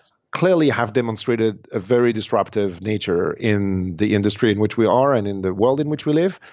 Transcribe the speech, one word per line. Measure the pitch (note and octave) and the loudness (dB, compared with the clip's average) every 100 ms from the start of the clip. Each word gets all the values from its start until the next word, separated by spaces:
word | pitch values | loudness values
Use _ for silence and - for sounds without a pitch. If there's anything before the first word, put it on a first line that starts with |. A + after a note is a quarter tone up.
| _ _ _ | _ _ _
clearly | - F3+ F3 D3 | -2 2 4 2
have | A2+ A2+ | 2 0
demonstrated | A#2 A#2 A2 - A2+ A2 G#2 - | 0 -2 -4 -2 0 0 -2 -8
a | A#2 | -8
very | F#2 A#2+ A#2+ | 0 2 2
disruptive | A2 G#2 A2 G2 A2 G2+ F2 | 0 0 -2 0 -2 -2 -4
nature | G2 G#2+ - E2+ E2 | -4 -4 -2 0 -2
in | - A2 G#2 G2 F#2+ F#2 E2 | -2 0 0 0 -2 -4 -2
the | G#2 G2+ | 0 2
industry | G#2 - A2+ | 0 0 0
in | G2+ | 2
which | G#2+ - | 0 2
we | A2 | 2
are | A2+ C#3 | 4 2
and | C3 G2+ | 2 -2
in | G2 | -4
the | F#2+ | -4
world | F#2+ A#2 C#3 | 0 0 0
in | D3 | -2
which | D3+ D3+ | -4 0
we | |
live | D3+ F#3 F3 - | 0 0 -4 -16